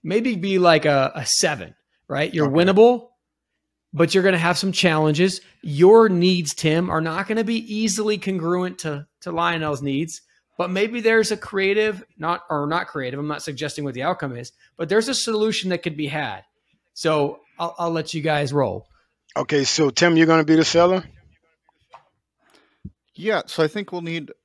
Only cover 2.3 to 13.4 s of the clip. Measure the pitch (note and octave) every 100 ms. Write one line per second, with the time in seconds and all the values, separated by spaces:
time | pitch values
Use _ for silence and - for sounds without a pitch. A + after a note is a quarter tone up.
2.3 | E3 C#3+ D3 F3+ G3 A#3 B3 - _ _
3.3 | _ _ _ _ _ _ D3 E3 F#3+ F#3+
4.3 | F3+ E3+ F3 G3 F3+ F#3 D#3 D#3 D3+ F#3+
5.3 | F#3 _ _ - C#3+ F3+ A3+ A3 F3 F3+
6.3 | F3+ D3+ - D#3+ D#3+ F3 D#3+ D#3+ E3 G3
7.3 | A3 A3 A3+ A3+ G#3+ A3 F#3+ G#3+ G#3+ G3
8.3 | F#3+ E3 F3+ F3+ F3+ D#3+ C#3+ D3+ _ -
9.3 | E3 E3+ E3 D#3 C#3 C#3 C3+ E3 - _
10.3 | _ _ - F3+ F#3 G#3+ A#3+ A3 A3+ A3
11.3 | G#3 - G3 F#3+ G#3 G#3+ G3 - _ D#3+
12.3 | F3 - D3+ D3 E3 - D3+ B2+ C#3 D3+
13.3 | D3